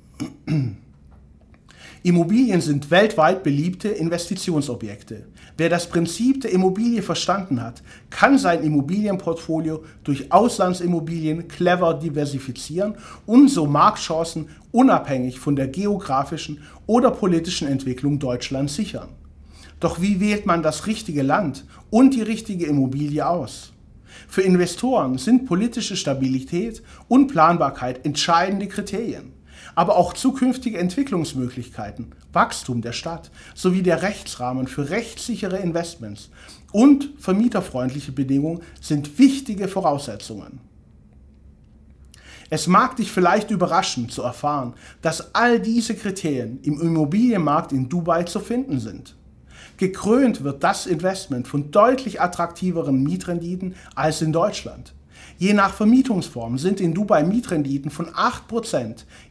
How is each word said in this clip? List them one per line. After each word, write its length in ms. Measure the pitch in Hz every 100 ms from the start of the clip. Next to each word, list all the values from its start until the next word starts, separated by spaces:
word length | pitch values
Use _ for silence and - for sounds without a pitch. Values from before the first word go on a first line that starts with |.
| - - - -
<clears throat> 320 | - 151 123 95 - - - - - - - - _ - - -
Immobilien 580 | 180 175 170 220 254 180
sind 300 | 151 143 -
weltweit 540 | 175 214 185 156 190
beliebte 460 | 151 143 170 185 214
Investitionsobjekte. 1400 | - 165 170 - 185 - 156 135 117 107 101 - 104 - - - -
Wer 120 | 165
das 180 | 170 -
Prinzip 540 | 170 165 - 247 269
der 100 | 226
Immobilie 520 | 185 185 190 233 233
verstanden 600 | 180 160 - 190 185 123
hat, 200 | 113 120 - - -
kann 280 | - 233 277
sein 260 | 180 170
Immobilienportfolio 1200 | 151 147 135 196 208 185 170 165 - 160 160 156 - -
durch 300 | - 135 131
Auslandsimmobilien 1160 | 120 120 - 180 180 175 170 156 165 156 165 170
clever 480 | - 175 180 170
diversifizieren 1040 | 156 165 143 143 131 - 120 - 160 208 214 - -
und 260 | - 240 285
so 160 | 175 147
Marktchancen 800 | 147 190 214 - 165 165 165 151 - -
unabhängig 640 | 226 262 175 - 131 127 123
von 160 | 151
der 140 | 139 135
geografischen 920 | 180 208 196 - 135 139 156 - 147 - - -
oder 260 | 233 254
politischen 560 | - 208 165 165 - 147
Entwicklung 500 | 135 131 127 143 143
Deutschlands 560 | 135 123 - 135 143
sichern. 360 | 147 208 - - - - - - - - -
Doch 220 | 170 165
wie 180 | 196 190
wählt 240 | 208 208
man 200 | 202 165
das 240 | 156 151 208
richtige 340 | 220 - 147
Land 440 | 135 170 170 - - - -
und 240 | 214 269
die 80 | 269
richtige 440 | 214 220 - 185 156
Immobilie 640 | 143 131 139 147 151 143
aus? 460 | 175 127 - - - - - - - -
Für 140 | -
Investoren 760 | 190 180 175 - 247 240 135 131
sind 280 | - 247 254
politische 500 | 175 233 233 214 190
Stabilität 840 | - 131 131 131 - 170 226 220 - - -
und 200 | 247 269
Planbarkeit 760 | 165 156 170 139 - 127 127
entscheidende 640 | 151 139 - 170 190 196 196
Kriterien. 640 | - 196 214 226 110 - - - - -
Aber 220 | - 175 175
auch 180 | 165
zukünftige 640 | - 269 269 254 247 233 180
Entwicklungsmöglichkeiten, 1300 | 180 277 269 185 143 131 123 127 113 - 104 - 117 - -
Wachstum 480 | 170 226 - - 117
der 100 | 113
Stadt 380 | 113 170 165 - - -
sowie 280 | - 185 185
der 200 | 180 160
Rechtsrahmen 640 | 185 202 - - 123 127 127
für 240 | - 135
rechtssichere 680 | 202 226 - - 208 196 190
Investments 720 | 175 165 170 - 107 101 - - - - -
und 380 | 202 269 277 - -
vermieterfreundliche 920 | - 190 233 202 - 131 127 143 143
Bedingungen 500 | 135 131 139 151 170 - -
sind 380 | - 147 147 -
wichtige 500 | 269 269 - 196 190
Voraussetzungen. 920 | 190 175 143 - 101 - 107 - - - - - - - - - - - - - - - - - - - - -
Es 180 | 151 170
mag 300 | 196 247 240
dich 160 | 208
vielleicht 400 | - 175 208 214
überraschen 560 | 202 175 170 180 - 113
zu 140 | -
erfahren, 520 | 104 - 147 147 127 - - -
dass 320 | 165 160 -
all 260 | - 240 233
diese 340 | 214 233 226
Kriterien 640 | 226 202 190 160 135 113 131
im 180 | 147 143
Immobilienmarkt 920 | 165 160 147 196 247 208 147 151 175
in 160 | 135 127
Dubai 360 | 175 165 165
zu 160 | 180 208
finden 400 | - 240 269 135
sind. 340 | 110 - - - - - - - - -
Gekrönt 640 | 190 190 202 240 262 -
wird 180 | 143 139
das 220 | 175 196 185
Investment 640 | 160 185 - - - -
von 220 | 147 147
deutlich 500 | - 226 262 220 -
attraktiveren 800 | 180 180 170 - 185 165 143 135
Mietrenditen 760 | 143 185 180 175 170 185 185 - -
als 260 | - 151 156
in 100 | 160
Deutschland. 640 | 160 202 - - - - - - - - -
Je 160 | 185
nach 180 | 208 196
Vermietungsform 840 | - 214 254 262 190 - 120 117 127
sind 240 | 175 202
in 100 | 170
Dubai 320 | 165 208 175
Mietrenditen 640 | 160 226 - 165 135 139 147
von 180 | - -
acht 340 | - 226 - -
Prozent 600 | 226 - 151 110 110 - - -